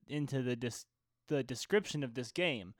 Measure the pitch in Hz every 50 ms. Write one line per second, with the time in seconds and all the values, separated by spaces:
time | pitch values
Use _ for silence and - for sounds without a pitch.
0 | _ - 143 151 147 135 139 135 127 123 123 120 127 131 - - - _ _ _
1 | _ _ _ _ _ - 151 139 131 127 127 - - - 196 208 190 - - 151
2 | 139 123 117 131 123 113 - 170 180 170 139 110 92 90 -